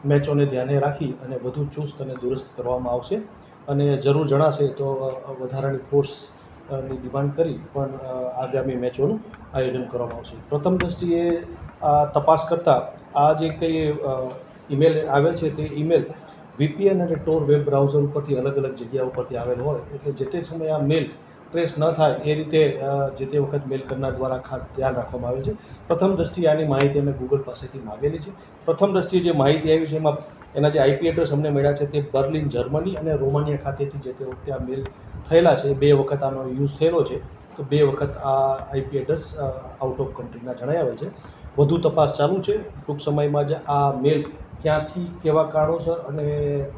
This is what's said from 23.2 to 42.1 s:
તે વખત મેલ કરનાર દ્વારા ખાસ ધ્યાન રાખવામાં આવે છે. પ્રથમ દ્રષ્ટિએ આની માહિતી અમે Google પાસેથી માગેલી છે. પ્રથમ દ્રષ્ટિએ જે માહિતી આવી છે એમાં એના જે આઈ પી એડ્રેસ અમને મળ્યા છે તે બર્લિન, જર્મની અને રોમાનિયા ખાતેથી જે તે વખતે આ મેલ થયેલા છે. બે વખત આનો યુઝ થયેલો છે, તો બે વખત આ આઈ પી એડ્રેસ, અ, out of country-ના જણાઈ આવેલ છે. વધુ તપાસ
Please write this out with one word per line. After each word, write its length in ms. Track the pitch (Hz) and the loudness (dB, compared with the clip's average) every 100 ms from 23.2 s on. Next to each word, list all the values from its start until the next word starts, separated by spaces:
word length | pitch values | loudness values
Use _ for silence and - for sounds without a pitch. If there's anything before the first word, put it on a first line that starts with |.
| 135 | -2
તે 120 | 147 | 0
વખત 300 | 139 143 135 | 0 -2 -4
મેલ 140 | 135 135 | -6 -6
કરનાર 220 | 131 135 | -4 -4
દ્વારા 260 | 127 131 127 | -2 -4 -4
ખાસ 240 | - 131 | -6 -10
ધ્યાન 320 | - 135 131 | -8 -2 -2
રાખવામાં 380 | 127 113 127 120 | -2 -4 -6 -4
આવે 100 | 131 | -2
છે. 120 | 147 214 - - - | -4 -6 -12 -20 -2
પ્રથમ 280 | 170 185 185 | 2 2 2
દ્રષ્ટિએ 320 | 165 - 160 | -2 2 2
આની 200 | 156 156 | 4 2
માહિતી 320 | 135 139 143 | 4 4 4
અમે 120 | 143 | 0
Google 320 | 127 127 139 | -2 0 0
પાસેથી 360 | - - 127 135 | -2 -12 -12 -12
માગેલી 380 | 113 107 147 160 | -12 -4 -2 -4
છે. 140 | 190 - - - - | -10 -16 -20 -8 -2
પ્રથમ 280 | 165 196 | 2 4
દ્રષ્ટિએ 280 | 185 - 185 | 2 2 2
જે 100 | 170 | 2
માહિતી 460 | 156 135 156 156 160 | 4 4 4 4 2
આવી 80 | 156 | 2
છે 100 | 156 | 0
એમાં 220 | 156 147 - - - 139 | 0 0 -8 -20 -10 0
એના 140 | 147 | 2
જે 100 | 147 | 4
આઈ 160 | 135 143 | 4 4
પી 120 | 165 | 2
એડ્રેસ 240 | 165 156 | 2 0
અમને 180 | 147 151 | 0 2
મળ્યા 240 | 143 143 | 2 2
છે 120 | 143 143 | 2 0
તે 200 | 147 139 | -2 0
બર્લિન, 360 | 135 139 156 147 | 0 0 0 -2
જર્મની 460 | 120 123 151 180 170 | -2 -2 -2 -2 -4
અને 180 | 160 | -2
રોમાનિયા 440 | 147 135 143 147 139 | 0 0 0 0 -2
ખાતેથી 340 | 139 139 143 143 | -4 -4 -6 -6
જે 160 | 127 | -10
તે 120 | 127 131 | -10 -10
વખતે 260 | 131 - | -10 -8
આ 60 | 131 | -8
મેલ 280 | 127 135 135 - - - - | -6 -6 -8 -12 -16 -16 4
થયેલા 260 | 165 170 135 | 6 8 6
છે. 180 | 139 | 2
બે 180 | 135 143 | 4 6
વખત 320 | 139 135 143 | 6 4 0
આનો 240 | 139 135 131 | -2 -4 -6
યુઝ 220 | 127 143 - | -2 -2 2
થયેલો 240 | 160 170 | 2 4
છે, 140 | 139 127 - - - - | 0 -2 -10 -18 -18 -12
તો 60 | |
બે 180 | 139 147 | 0 4
વખત 360 | 143 139 143 - | 4 4 -4 -2
આ 360 | 139 135 135 | 0 2 2
આઈ 280 | 135 - 139 | 0 -4 -6
પી 160 | - 139 | -4 -4
એડ્રેસ, 220 | 127 160 | -2 -4
અ, 280 | - 156 135 131 - - 131 | -4 -6 -6 -6 -12 -6 -6
out 100 | 131 | -4
of 120 | 135 | -6
country-ના 460 | - 120 117 120 | -8 -14 -12 -10
જણાઈ 240 | 123 123 165 | -8 -2 0
આવેલ 180 | 135 120 | 0 -4
છે. 160 | 143 - - - - - | -10 -12 -20 -20 -8 2
વધુ 200 | 143 170 | 4 4
તપાસ 360 | 165 165 147 | 2 4 2